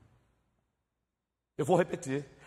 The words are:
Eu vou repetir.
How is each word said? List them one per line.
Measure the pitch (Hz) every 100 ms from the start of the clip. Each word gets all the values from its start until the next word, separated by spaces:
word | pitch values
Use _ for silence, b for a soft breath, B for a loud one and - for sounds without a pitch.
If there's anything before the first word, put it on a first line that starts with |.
| _ _ _ _ _ _ _ _ _ _ _ _ _ _ _ -
Eu |
vou | 156 180
repetir. | 185 175 - 139 - -